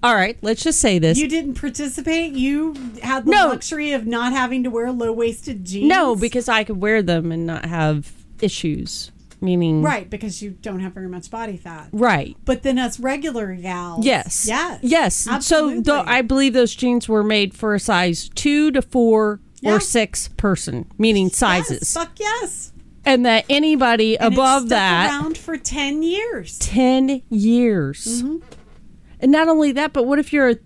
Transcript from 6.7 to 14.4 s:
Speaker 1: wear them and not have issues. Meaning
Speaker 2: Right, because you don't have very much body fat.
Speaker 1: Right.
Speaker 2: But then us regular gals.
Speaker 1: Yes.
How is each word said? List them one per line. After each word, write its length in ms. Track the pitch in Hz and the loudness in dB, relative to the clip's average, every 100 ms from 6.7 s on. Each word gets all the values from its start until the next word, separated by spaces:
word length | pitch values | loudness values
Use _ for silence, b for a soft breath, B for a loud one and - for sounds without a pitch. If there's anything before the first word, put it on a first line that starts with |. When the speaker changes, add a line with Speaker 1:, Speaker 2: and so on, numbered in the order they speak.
| 202 | -4
Speaker 1:
wear 220 | 202 220 | 0 0
them 300 | 180 170 165 | 2 0 -2
and 160 | 165 165 | -4 -6
not 180 | 160 - | -6 -6
have 460 | 170 156 151 143 - - - | -2 0 0 -4 -16 -20 -4
issues. 680 | 208 - 165 147 - - - - - - | -4 -2 -4 -4 -8 -12 -14 -18 -20 -8
Meaning 400 | 185 180 170 156 | -2 0 2 2
Speaker 2:
Right, 260 | 277 254 - | 2 -2 -6
because 340 | 208 214 180 | -10 -10 -10
you 80 | 208 | -12
don't 300 | 185 220 190 | -12 -10 -8
have 120 | 190 | -10
very 140 | 185 185 | -10 -12
much 220 | 180 170 | -12 -12
body 260 | 226 226 185 | -12 -10 -12
fat. 320 | 175 160 147 | -14 -18 -10
Speaker 1:
Right. 460 | 214 240 175 - - - | 0 4 4 0 -10 -4
Speaker 2:
But 160 | - | -2
then 160 | 277 254 | 0 0
us 220 | 247 - | -2 -4
regular 560 | 247 269 311 240 202 185 | -4 -4 -4 -6 -6 -8
gals. 500 | 175 180 175 170 254 | -8 -8 -8 -2 0
Speaker 1:
Yes. 400 | 208 - - | 0 -2 -4